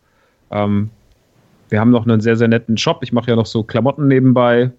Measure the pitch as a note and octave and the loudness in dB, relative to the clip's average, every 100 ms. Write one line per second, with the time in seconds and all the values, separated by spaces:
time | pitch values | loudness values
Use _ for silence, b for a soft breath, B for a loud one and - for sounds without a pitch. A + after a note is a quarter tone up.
0 | _ _ _ _ - G#2 G#2 G2+ A2 _ | _ _ _ _ -10 -6 -2 -2 -4 _
1 | _ _ _ _ _ _ - G#2+ A#2 A#2+ | _ _ _ _ _ _ -6 0 2 2
2 | A2+ A2+ A2+ A2+ A2+ A2+ A2+ G#2+ - E3 | 2 0 0 0 2 0 -2 -4 -2 -4
3 | A#2+ A#2+ A#2+ A#2 G#2+ A2+ G#2+ A#2 B2 C#3+ | -4 -4 -2 -2 -2 -4 -4 -2 -2 0
4 | C#3+ C3 C3 B2 A#2+ A#2+ B2 | 0 2 4 4 4 2 0